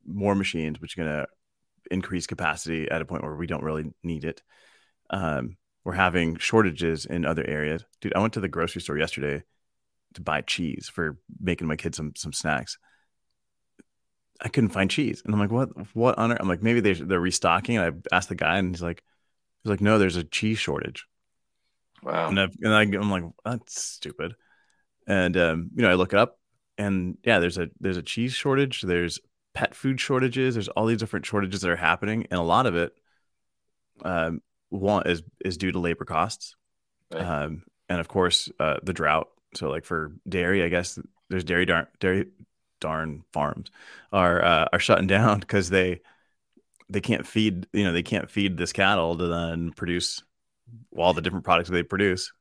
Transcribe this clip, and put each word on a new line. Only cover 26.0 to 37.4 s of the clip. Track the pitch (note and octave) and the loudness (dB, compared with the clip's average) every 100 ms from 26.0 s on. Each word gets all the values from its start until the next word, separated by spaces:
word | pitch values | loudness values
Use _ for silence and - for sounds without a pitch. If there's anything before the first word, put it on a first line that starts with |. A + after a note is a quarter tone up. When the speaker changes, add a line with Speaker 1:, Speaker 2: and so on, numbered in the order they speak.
| F#2 | 4
Speaker 1:
it | G2+ | 4
up, | A#2+ _ _ _ _ - | 4 _ _ _ _ -4
and | G#2 F#2+ F2+ - | 0 0 -2 -4
yeah, | - G#2+ | 2 4
there's | F2 F2 | 4 0
a, | E2 _ | -6 _
there's | F#2+ F2+ | -4 -4
a | |
cheese | D#2 - A#2+ | -4 -4 -4
shortage. | C3 C#3+ C3+ C#3 - | -2 0 2 0 -2
There's | G2 F2 F2 - _ _ _ | -2 0 0 -6 _ _ _
pet | - - | -4 -4
food | - C3+ C3 | -2 -4 -2
shortages. | - C3 C3 B2 C3 | 0 0 0 0 0
There's | A#2 G2 | 0 -4
all | - A2 | 0 2
these | A#2 | 0
different | A2 G2 - | -2 -6 -2
shortages | G#2 G2 F#2+ | -2 -2 -2
that | F#2 | -2
are | E2+ | 2
happening, | E2 F2 G2+ A2 - | 2 2 0 -4 -2
and | F2+ | -2
a | |
lot | E2+ F#2+ B2+ | 2 4 4
of | E2+ | 0
it, | E2+ _ _ _ _ _ _ _ _ _ _ _ | -2 _ _ _ _ _ _ _ _ _ _ _
um, | - F2 E2 E2 _ _ _ | -4 -2 -2 -4 _ _ _
one | G2+ G2 G#2 - | -2 2 2 2
is, | E2+ E2 _ | -2 -4 _
is | F#2+ E2 | -6 -2
due | F#2+ | -2
to | F2+ | 0
labor | F2 E2 | -2 -2
costs, | - D#2+ F#2+ - - _ _ _ _ _ _ | -2 0 0 -4 -16 _ _ _ _ _ _
Speaker 2:
Right. | E2 | -6
Speaker 1:
um, | F2+ D2+ | -4 -2